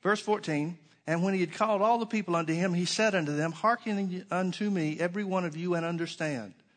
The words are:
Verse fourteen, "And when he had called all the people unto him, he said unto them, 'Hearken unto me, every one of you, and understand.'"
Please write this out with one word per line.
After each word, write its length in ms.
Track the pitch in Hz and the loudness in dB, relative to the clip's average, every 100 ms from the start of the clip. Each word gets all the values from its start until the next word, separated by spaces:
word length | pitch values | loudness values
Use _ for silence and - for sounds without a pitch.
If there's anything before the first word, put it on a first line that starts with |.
Verse 180 | 185 208 | 2 0
fourteen, 580 | 208 208 208 147 151 175 - _ - | 2 0 0 0 -2 -6 -16 _ -2
"And 160 | 165 | 0
when 120 | 190 | 2
he 60 | 190 | 2
had 120 | 170 | 0
called 300 | - 214 202 | 0 0 4
all 160 | 214 233 | 4 2
the 80 | 226 | 2
people 280 | 220 190 | -2 0
unto 180 | 170 160 | 0 0
him, 220 | 160 190 | 0 2
he 100 | 175 | 0
said 300 | 175 - 220 | 0 2 2
unto 220 | 190 151 147 | 2 0 0
them, 160 | 160 | -2
'Hearken 720 | 165 214 233 226 202 196 180 180 | 0 0 0 -2 -2 -2 -4 -4
unto 400 | 175 185 170 208 | -2 -2 -2 -2
me, 280 | 190 156 151 | 0 0 0
every 240 | 175 190 | -2 -2
one 220 | 202 185 | -2 -2
of 120 | 175 151 | -2 -4
you, 180 | 175 | -2
and 120 | 175 165 | 0 0
understand.'" 680 | 170 165 - 156 135 104 - _ | -4 -6 -4 -4 -4 -8 -14 _